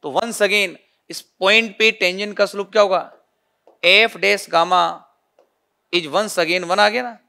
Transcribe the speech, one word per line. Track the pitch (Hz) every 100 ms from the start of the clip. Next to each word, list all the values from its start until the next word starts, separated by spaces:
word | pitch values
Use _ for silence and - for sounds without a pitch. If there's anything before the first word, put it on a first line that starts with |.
तो | 151
once | 139 233 214
again | 208 208 190 156 _ _ _
इस | 165
पॉइंट | - _ 190 220 226 196
पे | 220
टेंजेंट | 220 180 185 208 202
का | 196
स्लोप | 202 190
क्या | 214
होगा? | 202 185 165 _ _ _ _ _ _ _
F | 170 196 226 -
dash | 190 202 -
gamma | 165 170 180 170 175 _ _ _ _ _ _ _ _ _
is | 175 160
once | 156 214 -
again | 165 180 170
वन | 190
आ | 208
गया | 226
ना। | 247 220